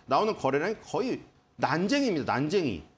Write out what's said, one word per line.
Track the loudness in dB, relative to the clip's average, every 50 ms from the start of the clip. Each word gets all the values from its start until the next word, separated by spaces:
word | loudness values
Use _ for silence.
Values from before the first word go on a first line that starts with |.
| -4
나오는 | 0 2 2 2 2 -2
거래량이 | -2 0 0 0 0 0 -2 -4 -6 -10
거의 | -6 -4 -2 -2 -2 -4 -6 -8 -16 _ _ _ _ _
난쟁이입니다. | -4 0 0 2 2 2 2 2 2 2 2 0 0 0 0
난쟁이. | 0 0 0 0 0 0 0 0 -2 -4 -8 -14 _